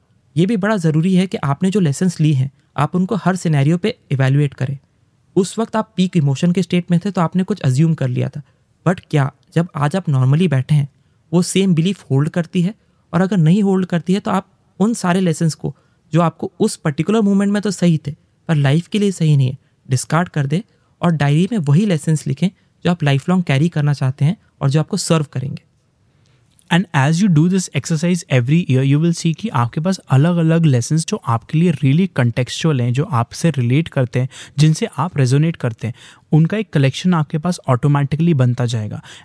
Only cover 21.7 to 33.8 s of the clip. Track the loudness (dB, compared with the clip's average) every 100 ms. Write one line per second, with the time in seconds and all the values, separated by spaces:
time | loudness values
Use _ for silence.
21.7 | 2 2 0 0 -2 -4 -4 -4 -4 _
22.7 | _ -4 0 0 0 0 -2 0 0 0
23.7 | 0 0 0 -2 0 -2 -2 _ _ -2
24.7 | 0 -2 -4 0 0 -2 -8 -8 -10 -16
25.7 | _ _ _ _ _ _ _ _ _ -2
26.7 | -2 0 0 0 2 2 4 2 0 -2
27.7 | -6 -4 -2 -2 -2 0 -2 2 0 2
28.7 | 0 2 2 0 0 -2 -4 -4 -2 -2
29.7 | -2 -4 -4 0 2 2 2 2 2 2
30.7 | 2 0 -2 -2 -6 -2 -4 -2 0 0
31.7 | 2 2 2 0 0 -2 -2 -6 -2 -2
32.7 | 0 0 -2 -2 -2 -4 -2 -2 0 0
33.7 | 0